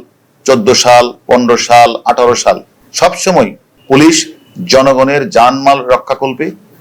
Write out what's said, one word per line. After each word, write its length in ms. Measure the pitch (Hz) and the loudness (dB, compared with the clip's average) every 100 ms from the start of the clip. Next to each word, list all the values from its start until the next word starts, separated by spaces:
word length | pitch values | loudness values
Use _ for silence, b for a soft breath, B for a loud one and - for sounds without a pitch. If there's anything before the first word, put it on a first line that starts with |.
| - _ _ _ - | -12 _ _ _ -2
চোদ্দ 220 | 127 107 120 | 0 0 0
সাল, 200 | 123 123 120 - - | 2 2 2 -4 -2
পনেরো 280 | 123 120 117 - | 0 0 -2 2
সাল, 220 | 120 117 113 - | 2 2 0 -4
আঠারো 240 | 123 120 120 | 0 0 0
সাল, 120 | 107 92 - _ _ | -2 -4 -6 _ _
সবসময় 560 | - 170 185 - 165 107 - _ _ _ | -2 -2 -2 -2 -2 -2 -6 _ _ _
পুলিশ 260 | 135 160 160 - - _ - 90 | 2 2 2 -4 -14 _ -16 -2
জনগণের 500 | 131 139 131 135 143 123 113 | 0 2 2 0 -2 -2 0
জানমাল 420 | 123 135 139 139 123 | 0 2 0 -2 0
রক্ষাকল্পে, 540 | 127 - 131 135 131 160 - _ _ | -2 -2 -6 -6 -6 -10 -12 _ _